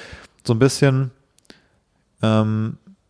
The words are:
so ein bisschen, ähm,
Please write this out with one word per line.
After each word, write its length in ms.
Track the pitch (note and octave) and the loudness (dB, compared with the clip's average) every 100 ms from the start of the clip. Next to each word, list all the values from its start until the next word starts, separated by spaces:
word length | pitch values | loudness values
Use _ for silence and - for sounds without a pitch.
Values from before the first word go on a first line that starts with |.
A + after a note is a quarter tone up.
| - - - _ | -20 -20 -20 _
so 120 | - | -4
ein 40 | A2+ | 2
bisschen, 520 | C3+ - C#3 C3 C3 - _ _ _ - _ _ _ _ _ _ | 2 2 0 2 -4 -8 _ _ _ -20 _ _ _ _ _ _
ähm, 560 | A2 A2 A2 A2 A2 - - - | 0 0 0 -2 -4 -8 -18 -20